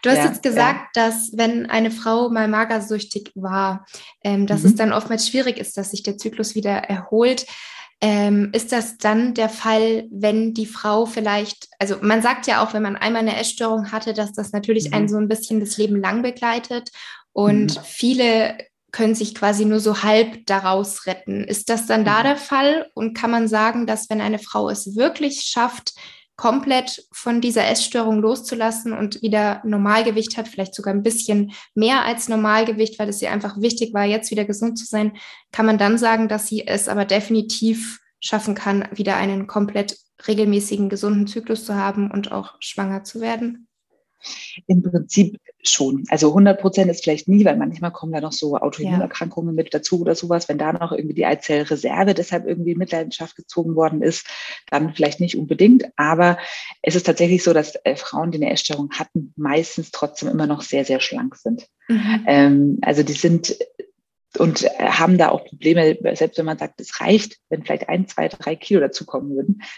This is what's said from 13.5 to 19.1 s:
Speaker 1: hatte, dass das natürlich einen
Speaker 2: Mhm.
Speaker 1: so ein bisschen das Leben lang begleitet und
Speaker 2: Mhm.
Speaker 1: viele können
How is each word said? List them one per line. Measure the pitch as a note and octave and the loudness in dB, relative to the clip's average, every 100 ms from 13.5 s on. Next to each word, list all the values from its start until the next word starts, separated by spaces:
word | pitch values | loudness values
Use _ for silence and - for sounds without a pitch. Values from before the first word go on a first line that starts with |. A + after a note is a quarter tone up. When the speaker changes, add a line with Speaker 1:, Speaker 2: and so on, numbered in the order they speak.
| - A3+ A3 G#3 | -4 -2 -2 -2
Speaker 1:
hatte, | A3 A3 | -6 -4
dass | G#3+ G#3 | -4 -6
das | G#3 G#3 | -6 -6
natürlich | G#3 G#3 A3 D3 | -4 0 0 0
einen | G#3+ | 0
Speaker 2:
Mhm. | G#3 | 0
Speaker 1:
so | G#3+ | 0
ein | G#3+ | 0
bisschen | A3 - A3 | -2 -2 -2
das | G#3 - | -2 0
Leben | G#3 G3+ | 0 2
lang | F#3+ A3 | 0 0
begleitet | B3 A#3+ A#3 A#3 A#3 A#3+ A#3 - - - _ | -2 -2 -2 -2 -4 -8 -10 -16 -20 -20 _
und | - G#3 G#3 G#3 - | 0 4 4 2 -2
Speaker 2:
Mhm. | |
Speaker 1:
viele | - - A#3+ C4 A#3+ A3+ G#3+ - - _ _ | -10 -2 0 2 4 2 0 -4 -16 _ _
können | - A3 | 0 0